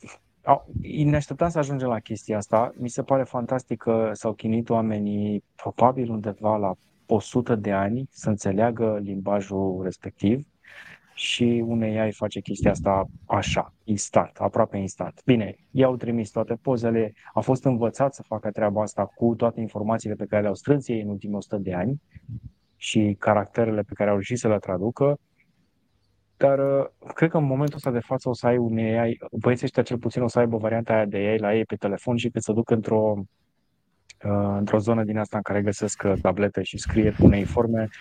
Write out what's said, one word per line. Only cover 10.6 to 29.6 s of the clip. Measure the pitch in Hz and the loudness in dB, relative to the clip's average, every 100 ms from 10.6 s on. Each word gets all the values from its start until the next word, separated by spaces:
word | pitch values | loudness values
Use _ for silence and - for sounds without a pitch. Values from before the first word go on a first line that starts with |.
| - - - - _ | -20 -20 -20 -20 _
și | - - - 120 117 113 | -10 -6 0 2 2 0
un | 117 | 0
A | 110 110 110 | 0 0 -2
I | |
face | - 104 104 | -2 -6 -6
chestia | - 98 104 | -8 0 0
asta | 90 90 95 95 - - | 2 2 0 -2 -8 -2
așa, | 104 - - - _ | -2 0 -2 -4 _
instant, | - 101 - 107 85 - | -4 -4 2 2 2 -2
aproape | 101 - 110 101 | 0 2 0 -2
instant. | 95 - 90 - | -6 -6 -10 -2
Bine, | - 120 98 - _ | 2 2 2 -8 _
i-au | 131 131 123 | 2 2 2
trimis | 120 117 107 | -2 -2 -2
toate | 113 110 117 | -4 -4 -2
pozele, | - 123 117 113 110 - - | -2 0 2 0 0 -6 -6
a | - | -2
fost | 107 127 | 0 2
învățat | 139 117 113 - 139 | 2 0 0 0 -2
să | - - | -4 -8
facă | 107 107 | -6 -6
treaba | 107 104 101 | -2 0 0
asta | 104 - 98 | -2 -4 -4
cu | - 117 | 0 0
toate | 110 117 117 | 2 0 -2
informațiile | 110 104 107 113 107 | -6 -4 -2 -2 -4
pe | 104 101 | -6 -2
care | 104 | 0
le-au | 104 | 0
strâns | 95 - 143 127 | -2 0 0 0
ei | 113 | -4
în | 104 | -4
ultimii | 101 104 101 | -6 -6 -8
o | |
sută | - 107 | -6 -6
de | 95 | -4
ani | 90 104 143 - - - 117 - - _ _ | -2 -2 -4 -10 -20 -14 -14 -14 -20 _ _
și | - 113 104 101 | -2 2 2 2
caracterele | - 104 98 - 113 107 | 2 2 2 0 0 -2
pe | 104 | -4
care | - 104 | -2 0
au | |
reușit | 101 95 120 | 0 -2 -2
să | 113 | 0
le | 104 | 0
traducă, | - 90 104 - 139 143 _ _ _ _ _ _ _ _ _ _ _ _ | 0 -4 -4 0 0 0 _ _ _ _ _ _ _ _ _ _ _ _
dar, | 139 139 139 139 | 2 2 2 0
uh, | 135 - - | -2 -8 -16
cred | - 165 | 0 0
că | 165 | 2
în | |
momentul | 143 131 147 147 | 0 0 -2 -2
ăsta | 139 | -4
de | 120 | -4
față | - 131 131 | -4 -4 -4
o | |
să | 120 120 | 0 2
ai | 123 | 2
un | 117 113 | 2 0
A | 113 113 117 | 0 0 0
I, | 117 110 | -4 -8
băieții | - 123 123 | -2 0 0